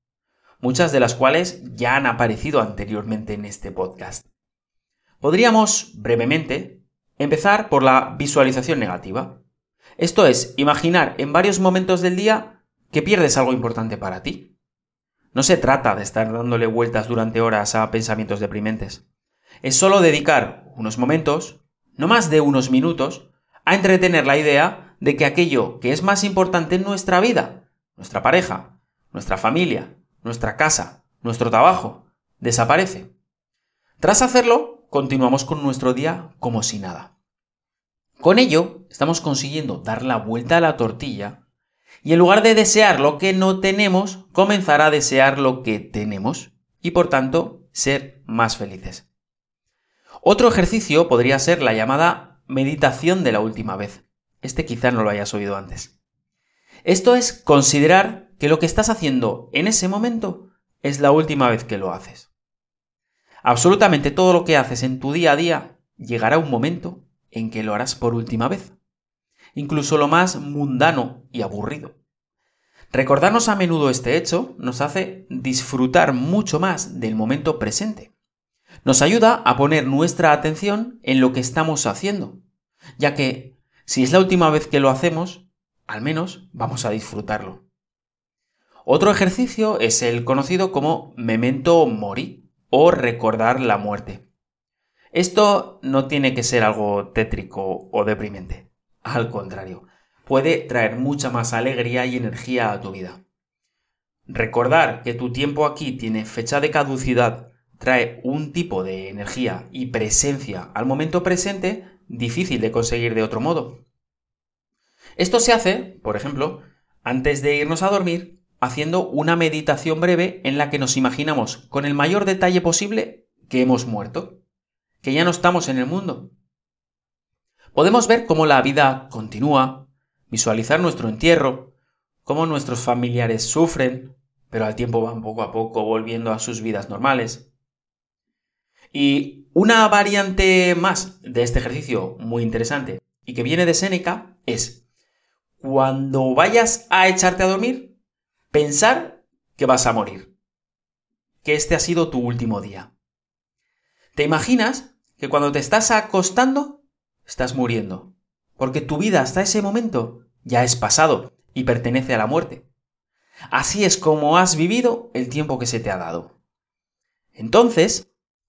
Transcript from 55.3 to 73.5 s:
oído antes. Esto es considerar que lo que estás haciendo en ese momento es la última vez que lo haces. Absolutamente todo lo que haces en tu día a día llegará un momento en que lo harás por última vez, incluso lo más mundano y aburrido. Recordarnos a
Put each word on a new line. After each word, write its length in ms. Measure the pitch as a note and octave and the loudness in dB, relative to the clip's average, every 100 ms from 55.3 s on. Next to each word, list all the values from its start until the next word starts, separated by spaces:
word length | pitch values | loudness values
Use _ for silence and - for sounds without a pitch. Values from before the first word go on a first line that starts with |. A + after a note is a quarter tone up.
oído 240 | G#2 G2+ G2 | -6 -6 -6
antes. 420 | F#2+ F2+ - _ _ _ _ _ _ _ _ _ | -10 -16 -16 _ _ _ _ _ _ _ _ _
Esto 320 | - F#3 A#3+ B3 | 0 2 4 4
es 180 | A#3+ | 2
considerar 960 | - - C#3+ - D3 D#3 F#3+ G3+ - - - | -2 4 4 6 4 6 4 4 -4 -18 -4
que 100 | D3 | 0
lo 100 | D#3 | 2
que 60 | E3 | 2
estás 240 | - G#3+ | 0 -2
haciendo 600 | A3 D3+ B2+ A2 G2 - | -2 0 0 0 -4 -6
en 160 | C#3 G3 | -2 0
ese 200 | G#3+ F#3 | 0 -2
momento 600 | G3+ A#3+ A3+ G3 - - _ _ _ | -2 -2 -4 -6 -8 -16 _ _ _
es 180 | C#3 C#3 | -6 2
la 120 | C#3+ | 4
última 380 | D3+ D#3 C#3+ B2 | 4 2 2 2
vez 140 | A2+ | 0
que 140 | - G#2 | -4 -6
lo 140 | F#2+ | -6
haces. 400 | F2 - - _ _ _ _ _ _ _ _ _ _ _ - | -8 -14 -20 _ _ _ _ _ _ _ _ _ _ _ -4
Absolutamente 680 | - A#2 E3+ G3 G#3 D3 C#3 | 0 4 4 6 4 4 0
todo 220 | D#3+ F#3 | 2 4
lo 100 | F3 | 4
que 140 | E3+ D3 | 4 2
haces 260 | B2 A#2+ | 2 -2
en 160 | C3 C3 | -4 -4
tu 140 | C3+ | -4
día 180 | D#3+ E3 | 2 2
a 40 | C#3+ | 4
día 420 | E3+ D3+ - _ _ - | 2 -2 -4 _ _ -16
llegará 420 | - A#2 A2 D#3 | -8 -2 2 2
un 120 | D3 | 2
momento 560 | A#2 C#3+ F3 F2 - _ _ _ | 0 -2 -4 -10 -14 _ _ _
en 180 | A2+ A2+ | -8 -8
que 140 | A2 | -6
lo 100 | G#2+ | -4
harás 220 | G#2 B2+ - | -4 -4 -4
por 180 | A#2+ | -2
última 360 | A#2 A#2 A2+ A#2+ | -2 -4 -2 -2
vez, 240 | F#3+ - _ _ _ _ _ _ _ _ | -4 -10 _ _ _ _ _ _ _ _
incluso 440 | - C#3+ D3+ C#3+ D#3 | -10 -4 -2 2 2
lo 120 | D3 | 4
más 260 | E3 F#3 E3 | 4 2 -2
mundano 880 | C#3+ C#3+ C#3+ B2+ D#3 D3 A#2 - _ | -8 -4 -2 2 2 2 -4 -10 _
y 120 | A#2+ | -8
aburrido. 520 | F#2+ G2+ - - - - _ _ _ _ _ _ _ _ _ | -6 -6 -8 -10 -14 -20 _ _ _ _ _ _ _ _ _
Recordarnos 560 | C3 C3 C#3 F3+ A#3 | -2 2 4 4 2
a 80 | A#3 | 0